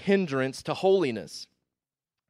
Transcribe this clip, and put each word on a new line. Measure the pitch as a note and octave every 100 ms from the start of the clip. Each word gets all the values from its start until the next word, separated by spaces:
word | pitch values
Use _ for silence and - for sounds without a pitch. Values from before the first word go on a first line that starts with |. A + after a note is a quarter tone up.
hindrance | - G3 F3+ C3+ C3 -
to | -
holiness. | D3 F#3+ G3 D3+ A2 D#2+ - - _ _ _ _ _ _ _ _